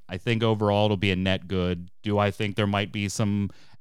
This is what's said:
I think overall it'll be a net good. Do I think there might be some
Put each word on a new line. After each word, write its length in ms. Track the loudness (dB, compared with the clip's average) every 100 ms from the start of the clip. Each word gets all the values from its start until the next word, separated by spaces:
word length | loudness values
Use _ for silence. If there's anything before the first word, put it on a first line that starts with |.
| -10
I 80 | -6
think 240 | -2 0
overall 420 | 2 2 4 4 4
it'll 120 | 2
be 140 | 2
a 40 | 2
net 320 | 2 0 -2
good. 420 | -2 0 -2 -6 -10
Do 140 | -2 2
I 140 | 2
think 240 | 0 -2 0
there 100 | 0
might 260 | 0 -2
be 160 | -4 -4
some 400 | -2 0 0 -2 -6 -20 -8